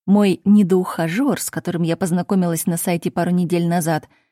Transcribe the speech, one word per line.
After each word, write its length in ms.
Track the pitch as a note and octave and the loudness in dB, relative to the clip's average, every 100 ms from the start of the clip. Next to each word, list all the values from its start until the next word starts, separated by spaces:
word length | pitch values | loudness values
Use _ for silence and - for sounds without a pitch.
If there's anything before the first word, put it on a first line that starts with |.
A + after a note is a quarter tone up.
| - | 0
Мой 340 | G3+ G3+ F3 | 2 4 2
недоухажёр, 960 | G3 G#3 F#3 F#3 F#3 - E3 F#3 C#4+ F#3+ | 4 4 4 2 0 -4 -4 -2 -2 -2
с 120 | - | -4
которым 320 | - F3+ E3+ | -8 -6 -2
я 120 | E3+ E3 | -2 -2
познакомилась 680 | F#3+ F3+ F3 G3 F3 E3 - | -2 -2 0 0 0 -2 -2
на 120 | E3+ | -4
сайте 340 | - E3+ - | -2 -2 -2
пару 180 | - E3+ | -4 -2
недель 360 | F3+ F3 F3 E3+ | 0 0 0 0
назад, 420 | F3 D#3+ D#3 - _ _ | -2 -2 -4 -6 _ _